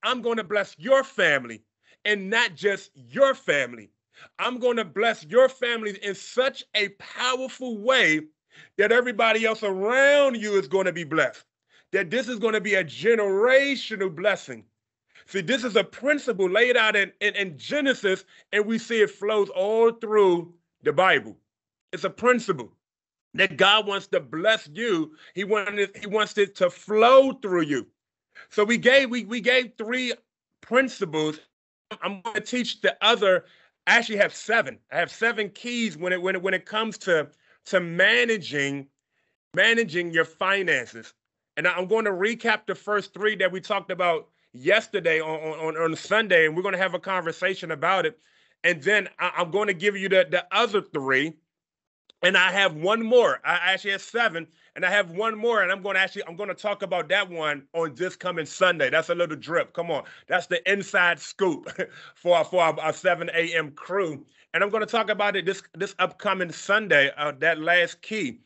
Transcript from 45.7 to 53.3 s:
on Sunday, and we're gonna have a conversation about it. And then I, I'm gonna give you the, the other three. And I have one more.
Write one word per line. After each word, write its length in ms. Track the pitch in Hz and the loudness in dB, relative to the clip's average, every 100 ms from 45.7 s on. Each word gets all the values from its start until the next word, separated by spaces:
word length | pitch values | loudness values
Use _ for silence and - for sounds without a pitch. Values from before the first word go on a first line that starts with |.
| 156 | -4
on 200 | 165 160 | -4 -4
Sunday, 500 | - 208 220 175 160 | -2 -2 4 4 4
and 100 | 160 | 2
we're 60 | |
gonna 160 | 196 180 | -4 -2
have 160 | 190 | -4
a 60 | 175 | -4
conversation 720 | 196 190 165 160 185 190 175 | -4 -4 -4 -4 -4 -4 -8
about 340 | 156 160 190 156 | -4 0 2 0
it. 100 | - _ _ _ _ | -6 _ _ _ _
And 180 | 165 170 | 0 0
then 280 | 139 208 190 - | 2 0 0 -4
I, 140 | 175 156 | -4 -2
I'm 140 | 175 | -2
gonna 240 | 180 208 | 0 -2
give 220 | 185 202 196 | 0 -2 -2
you 120 | 190 | 2
the, 200 | 190 175 | 2 4
the 160 | 175 175 | 0 -2
other 280 | 196 233 202 | 0 0 0
three. 540 | - 156 135 131 151 160 _ _ _ _ _ _ _ _ | -4 -6 0 0 0 -6 _ _ _ _ _ _ _ _
And 160 | 180 190 | 2 4
I 140 | 185 | 2
have 240 | 185 196 151 | 2 0 0
one 280 | 170 226 | -2 0
more. 360 | 226 247 208 | 4 4 4